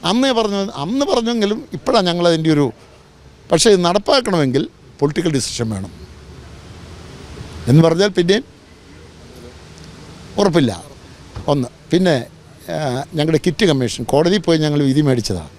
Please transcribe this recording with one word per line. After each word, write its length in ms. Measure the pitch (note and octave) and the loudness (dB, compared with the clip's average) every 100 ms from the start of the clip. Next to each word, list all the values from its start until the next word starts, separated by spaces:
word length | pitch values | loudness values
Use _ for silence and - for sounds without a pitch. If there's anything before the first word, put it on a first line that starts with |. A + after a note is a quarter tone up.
അന്നേ 280 | E3 A3+ C4+ | 0 2 2
പറഞ്ഞു, 240 | A#3 G#3+ G3+ | 2 0 -2
അന്ന് 500 | G3 - D3 C4 C#4+ | -4 -6 -4 -2 0
പറഞ്ഞെങ്കിലും 580 | D#4 A#3 A#3+ G3+ A3 - | 0 0 0 0 -2 -6
ഇപ്പോഴാണ് 340 | - - B3+ F3+ | -8 0 0 2
ഞങ്ങളതിൻ്റെ 460 | F3 F3 E3 D#3+ | 2 2 2 2
ഒരു, 200 | D3+ C#3 - - - - - - - - | 2 0 -4 -20 -20 -20 -20 -20 -20 -2
പക്ഷേ 180 | E3 A3+ | 2 4
ഇത് 140 | G3 | 4
നടപ്പാക്കണമെങ്കിൽ 840 | F3 F#3+ - C#4 A#3+ F3+ C#3 B2+ - - - - | 4 0 2 0 2 0 2 0 -4 -10 -20 -4
പൊളിറ്റിക്കൽ 340 | C#3+ D3+ E3 | -2 0 -2
ഡിസിഷൻ 380 | C#3 - - A2+ | -2 -4 -6 -6
വേണം 200 | G2+ F#2+ - - - - - - - - - - - - - - - - - - | -6 -10 -16 -20 -20 -20 -20 -20 -20 -20 -20 -20 -20 -20 -20 -18 -16 -16 -10 4
എന്ന് 160 | C#3+ | 6
പറഞ്ഞാൽ 240 | E3 E3 G#3 | 6 4 0
പിന്നെയും 360 | F#3+ F3 G3+ C#4 - - - - - - - - - B2 - - - - - - - - - | 2 2 0 -2 -20 -20 -20 -20 -20 -20 -20 -20 -20 -20 -20 -20 -20 -20 -20 -20 -20 -12 0
ഉറപ്പില്ല. 460 | G3+ E3 B2+ F2+ - - - - - - - | 2 2 0 -2 -12 -20 -20 -20 -18 -10 -2
ഒന്ന്, 200 | C#3+ A#2+ - - | -2 -2 -10 -2
പിന്നെ, 340 | E3+ F#3 C#3+ A2+ - - - - | 0 2 0 -2 -16 -20 -20 -8
ആ, 320 | D#3+ D3+ B2 C#3+ | -6 -4 -6 -6
ഞങ്ങളുടെ 260 | D#3+ D3+ D#3+ - | -4 0 0 0
കിറ്റ് 200 | - F#3+ | 0 2
കമ്മീഷൻ, 380 | C#3 A#2+ - | 2 -2 -4
കോടതിയിൽ 360 | A2+ C#3+ E3+ G3+ | 0 2 2 0
പോയി 180 | E3+ E3 | 2 0
ഞങ്ങൾ 240 | D3+ D3 | 2 0
വിധി 180 | C#3+ C3+ | 0 2
മേടിച്ചതാണ്. 480 | D3 B2+ G#2 F#2 D#2 | 2 0 -2 -6 -8